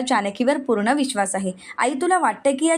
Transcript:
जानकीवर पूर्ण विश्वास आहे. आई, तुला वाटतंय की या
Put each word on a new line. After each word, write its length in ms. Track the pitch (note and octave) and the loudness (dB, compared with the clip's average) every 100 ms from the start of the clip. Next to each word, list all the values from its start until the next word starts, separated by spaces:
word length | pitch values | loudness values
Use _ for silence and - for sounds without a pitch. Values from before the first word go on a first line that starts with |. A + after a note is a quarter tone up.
| B3+ | 2
जानकीवर 500 | A#3 G3+ G3+ B3+ D4 | 0 0 0 0 0
पूर्ण 300 | C4+ G#3 G#3+ | 0 0 2
विश्वास 480 | D4 C4 G3+ F#3+ G3 | 0 0 -2 -2 -2
आहे. 160 | F#3+ F3+ - - | -4 -8 -12 -2
आई, 160 | B3 | -2
तुला 240 | C#4+ F4+ F#4 | 0 0 2
वाटतंय 360 | C4+ - C#4 | 2 0 0
की 120 | C4+ | 2
या 100 | D#4+ | 2